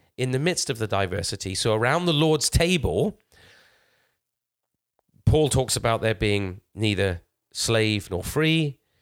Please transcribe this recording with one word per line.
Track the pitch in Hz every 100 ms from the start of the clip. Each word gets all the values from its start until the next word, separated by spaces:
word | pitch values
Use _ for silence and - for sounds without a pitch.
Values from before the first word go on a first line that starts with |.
| _ -
in | 127
the | 131
midst | 170 170 -
of | 113
the | 107
diversity. | 98 95 92 - 104 95 92
So | 113
around | 110 120 165 175
the |
Lord's | 147 160 151 -
table, | - 170 180 98 85 196 - _ _ - - _ _ _ _ _ _ _ _ _ _ _ _ _ _ _ _ -
Paul | 151 147
talks | 135 123 113
about | 120 113
there | 110 107
being | 107 101 95 95 _ -
neither | 110 92 98 87 _ _ _
slave | - - 113 110 104 -
nor | 90
free, | - 147 160 160 147 - _ _